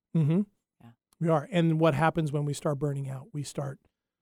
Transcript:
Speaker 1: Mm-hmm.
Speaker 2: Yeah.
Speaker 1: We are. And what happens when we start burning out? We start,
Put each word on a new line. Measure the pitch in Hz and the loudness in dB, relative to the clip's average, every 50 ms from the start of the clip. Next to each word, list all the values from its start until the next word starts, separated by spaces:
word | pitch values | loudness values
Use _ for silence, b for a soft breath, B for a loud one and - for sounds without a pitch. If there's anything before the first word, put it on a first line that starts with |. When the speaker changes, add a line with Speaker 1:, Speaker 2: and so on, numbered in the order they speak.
| _ _ - | _ _ 0
Speaker 1:
Mm-hmm. | 165 151 143 160 196 208 - _ _ _ _ _ _ - | 2 2 4 2 2 0 -2 _ _ _ _ _ _ -20
Speaker 2:
Yeah. | 117 - _ _ _ _ _ | -20 -20 _ _ _ _ _
Speaker 1:
We | 160 170 | 0 2
are. | 165 147 - - 208 | 2 2 0 0 0
And | 170 165 165 160 160 | 2 2 4 4 4
what | 160 165 139 | 4 2 4
happens | 131 160 160 - 170 156 143 143 | 4 2 2 2 0 -2 -2 -2
when | 147 147 | -2 -2
we | 147 139 | -2 -4
start | - - 160 143 131 | -4 -2 -2 -2 -2
burning | 151 143 139 143 139 131 | -2 -4 -4 -4 -6 -8
out? | 131 131 - - - | -8 -10 -12 -10 -10
We | 147 131 | -10 -10
start, | - - 156 139 135 135 - _ _ _ _ _ _ _ _ | -8 -8 -8 -8 -8 -8 -12 _ _ _ _ _ _ _ _